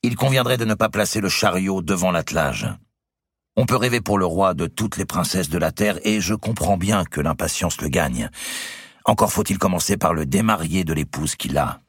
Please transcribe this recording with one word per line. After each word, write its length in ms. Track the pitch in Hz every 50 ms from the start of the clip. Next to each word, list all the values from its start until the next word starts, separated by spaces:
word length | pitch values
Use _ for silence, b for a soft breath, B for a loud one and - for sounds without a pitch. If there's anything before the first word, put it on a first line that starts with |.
il 140 | - 120 117
conviendrait 420 | - 135 139 131 131 123 120 127
de 80 | 120 117
ne 80 | 110 107
pas 160 | - 113 107
placer 320 | - 107 104 - - 110
le 80 | 98 92
chariot 540 | - - - 101 87 92 95 98 95 95 82
devant 260 | 78 98 87 92 92
l'attelage. 580 | 90 82 78 - - 85 76 69 65 - - - 101 - _ _ _ _ _ _ _ _ _ _ _ _ _ _ _
On 120 | 107 120
peut 80 | - 127
rêver 260 | 123 120 123 120 120
pour 160 | - - 104
le 80 | 98 92
roi 300 | 87 82 92 98 92 87
de 100 | 71 87
toutes 320 | 82 - - 110 107 -
les 80 | - 95
princesses 440 | - - 92 82 - - 95 87 71
de 100 | 80 87
la 120 | 80 80
terre, 280 | - - 107 107 95 - -
et 160 | 107 107 107
je 140 | 87 87 110
comprends 440 | 107 - 110 113 - 85 98 101
bien 280 | 90 87 101 107 98 85
que 160 | - - -
l'impatience 580 | 71 80 80 - 87 85 - - 90 85 - -
le 100 | - 76
gagne. 420 | - 90 78 69 62 60 57 - B B B B B B B B B B B B B B B
Encore 260 | - 110 - 110 104
faut-il 280 | - - 101 - 98 92
commencer 380 | - 98 90 85 - - 101
par 180 | - - 80 85
le 100 | 80 78
démarier 580 | 67 65 98 110 110 107 87 82 80 78 95 87
de 100 | 80 80
l'épouse 420 | 76 73 - - - 78 - -
qu'il 240 | - - 64 67 69
a. 200 | 69 - - - _